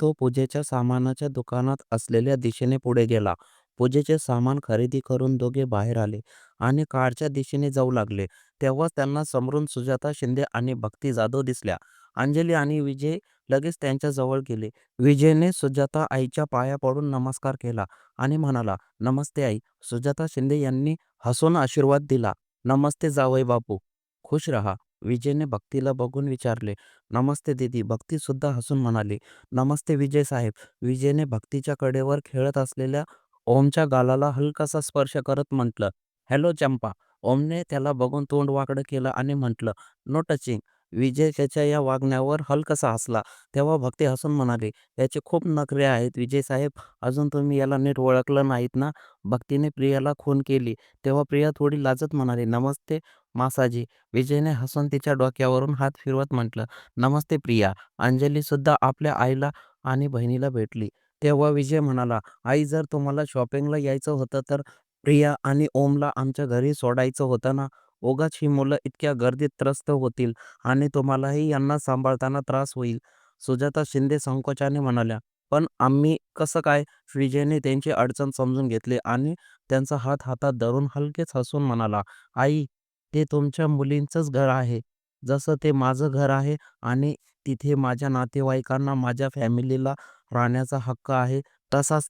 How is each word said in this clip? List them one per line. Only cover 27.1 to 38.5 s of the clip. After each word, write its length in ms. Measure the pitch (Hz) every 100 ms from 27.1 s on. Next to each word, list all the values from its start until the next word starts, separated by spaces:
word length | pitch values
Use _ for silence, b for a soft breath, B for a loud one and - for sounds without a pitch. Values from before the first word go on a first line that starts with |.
"नमस्ते 420 | 117 131 147 -
दीदी." 280 | 131 127 123
भक्तीसुद्धा 680 | 107 113 - 160 - 135 147
हसून 280 | 123 - 139
म्हणाली, 400 | 123 113 104 101 B B B
"नमस्ते 440 | 127 135 147 - 147
विजय 280 | 139 147
साहेब." 280 | 143 131 113 - B _
विजयने 420 | 123 131 139 147 147
भक्तीच्या 480 | 110 - 143 143 143
कडेवर 400 | 135 131 135 143
खेळत 340 | - 131 135 139
असलेल्या 460 | 131 - 131 143 - b b b -
ओमच्या 380 | 127 139 160 151
गालाला 420 | 131 127 131 143
हलकासा 500 | 131 147 143 151 156
स्पर्श 360 | - 143 135 147 131
करत 260 | 135 143
म्हटलं, 380 | 135 120 - 101 - _ _ _
"हॅलो 220 | 135 170
चंपा." 380 | 156 139 127 110 - _ _
ओमने 380 | 110 135 151 165 170
त्याला 220 | 143 139
बघून 320 | 131 127 143 143
तोंड 200 | 143 139